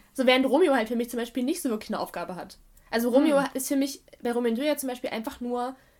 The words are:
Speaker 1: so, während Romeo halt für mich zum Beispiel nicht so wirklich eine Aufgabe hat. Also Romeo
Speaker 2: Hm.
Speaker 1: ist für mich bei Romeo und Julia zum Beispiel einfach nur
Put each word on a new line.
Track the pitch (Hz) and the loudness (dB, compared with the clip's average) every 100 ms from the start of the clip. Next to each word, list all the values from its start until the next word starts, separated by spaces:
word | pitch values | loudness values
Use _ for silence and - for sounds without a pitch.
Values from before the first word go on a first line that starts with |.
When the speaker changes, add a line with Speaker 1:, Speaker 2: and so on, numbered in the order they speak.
| _ | _
Speaker 1:
so, | - 247 | 0 4
während | 254 262 | 4 4
Romeo | 269 359 | 4 4
halt | 262 220 | 4 0
für | 233 | -2
mich | 240 | -4
zum | 240 | -4
Beispiel | 240 269 | -6 -4
nicht | 247 370 | -2 -2
so | 262 | -2
wirklich | 220 - | -4 -4
eine | 208 | -6
Aufgabe | 180 175 175 175 | -6 -8 -10 -10
hat. | 180 - _ _ - | -14 -18 _ _ -4
Also | 233 240 | -2 4
Romeo | 254 302 277 | 4 6 4
Speaker 2:
Hm. | 269 | 2
Speaker 1:
ist | 262 262 | -2 -2
für | 277 | 0
mich | 277 - _ - | -2 -6 _ -8
bei | 240 | -4
Romeo | 240 240 | 0 0
und | 226 | 0
Julia | 302 285 | 0 -2
zum | 269 | -4
Beispiel | 247 - | -6 -6
einfach | 226 226 - | -6 -8 -8
nur | 240 247 247 262 _ _ | -6 -4 -6 -8 _ _